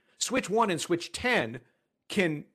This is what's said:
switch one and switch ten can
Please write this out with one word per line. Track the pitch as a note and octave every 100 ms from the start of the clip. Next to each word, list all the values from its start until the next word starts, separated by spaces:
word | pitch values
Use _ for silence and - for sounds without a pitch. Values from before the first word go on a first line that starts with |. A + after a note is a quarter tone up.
| _ -
switch | - B3 -
one | G#3+ A3
and | D#3+
switch | - E3+ -
ten | - B3 A3 A#2 A#2 _ _ _ _ -
can | G3+ F3+ D3+ -